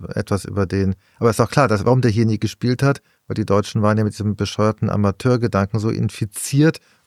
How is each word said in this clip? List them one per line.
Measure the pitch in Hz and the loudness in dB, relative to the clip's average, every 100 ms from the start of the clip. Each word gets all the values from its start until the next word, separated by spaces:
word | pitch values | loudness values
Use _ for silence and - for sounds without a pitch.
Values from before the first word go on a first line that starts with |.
| - - | -4 -6
etwas | - 98 | -2 -4
über | - 98 95 | -2 -4 -2
den. | 95 98 98 _ - | 0 0 -2 _ -2
Aber | 117 | 0
ist | 107 | 2
auch | 113 | 0
klar, | - 131 | 2 2
dass, | 104 | 2
warum | 98 127 | 2 2
der | 123 | 2
hier | 101 113 | 2 0
nie | 107 | 0
gespielt | 107 - 120 123 | -4 -4 -4 0
hat, | 135 135 _ _ - | 0 0 _ _ -10
weil | |
die | 104 104 | -6 0
Deutschen | 101 101 117 | 0 0 0
waren | 104 107 | 2 2
ja | |
mit | 107 | 0
diesem | - 104 101 | -2 -4 -2
bescheuerten | 101 - 107 110 110 | -4 0 0 0 -2
Amateurgedanken | 101 101 95 127 123 117 95 98 113 | 0 0 0 0 0 0 0 0 -2
so | 110 | -2
infiziert | - 113 - 110 - - 135 156 156 _ _ | -2 -4 -4 -8 -8 -4 2 2 2 _ _